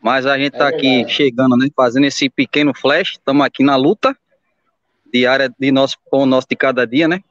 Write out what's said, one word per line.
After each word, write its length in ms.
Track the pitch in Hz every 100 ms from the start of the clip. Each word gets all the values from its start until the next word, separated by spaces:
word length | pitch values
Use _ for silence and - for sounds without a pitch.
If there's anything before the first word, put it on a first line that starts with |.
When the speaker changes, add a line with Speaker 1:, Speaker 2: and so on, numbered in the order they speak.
Speaker 1:
Mas 240 | 110 135 131
a 100 | 139
gente 160 | 139 -
Speaker 2:
É 40 |
Speaker 1:
tá 80 | 143
aqui 300 | 120 135 131
Speaker 2:
verdade. 160 | 113
Speaker 1:
chegando, 440 | - 143 120 131 123
né, 100 | 135 -
fazendo 300 | 127 120 143
esse 240 | - 135
pequeno 440 | - 131 147 147
flash. 440 | 123 131 151 196 - -
Tamo 180 | 139
aqui 200 | 135 -
na 120 | 135 135
luta 400 | 135 214 262 269 _ _ _ _ _ _ _ _ _
diária 400 | 123 123 135 135 120
de 140 | 135
nosso, 260 | 135 135 - _
com 120 | 135
o 20 | 135
nosso 200 | 131 127
de 80 | 135
cada 300 | 135 127 120
dia, 220 | 127 165
né? 140 | 185 _